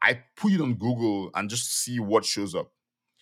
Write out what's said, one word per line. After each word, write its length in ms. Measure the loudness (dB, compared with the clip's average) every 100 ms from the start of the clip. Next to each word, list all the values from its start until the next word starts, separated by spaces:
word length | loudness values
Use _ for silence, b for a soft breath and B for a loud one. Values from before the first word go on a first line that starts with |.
I 180 | 0 0 -6 -2
put 160 | 2
it 80 | 2
on 140 | 2
Google 560 | 0 0 0 0 0 -2
and 140 | -4 -4
just 220 | -4 -4 -4
see 160 | -4 -4
what 260 | 2 2
shows 300 | 2 -2 -4
up. 180 | -4 -8 _ _ _ _ b